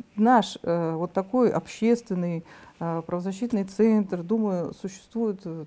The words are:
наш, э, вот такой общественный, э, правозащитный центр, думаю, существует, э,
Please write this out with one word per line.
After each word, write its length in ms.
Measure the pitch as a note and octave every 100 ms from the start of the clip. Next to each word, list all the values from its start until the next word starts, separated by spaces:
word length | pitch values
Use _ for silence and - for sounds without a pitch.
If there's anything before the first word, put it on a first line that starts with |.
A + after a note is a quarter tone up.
| -
наш, 420 | G#3 A3+ B3 - -
э, 320 | - E3+ E3
вот 180 | D#3+ F3
такой 380 | F#3+ F#3+ B3+ A3+
общественный, 960 | E3 - - A3+ A#3 - F3+ F3 E3 - - - -
э, 220 | E3+ E3 E3
правозащитный 580 | F3 F#3+ F#3+ A#3+ G3+
центр, 580 | F#3+ - A3 G#3+ G3 F3+
думаю, 500 | E3+ A3 G#3+ F3+ -
существует, 680 | - F#3+ - - A3+ A3 F#3+
э, 200 | F3 D#3+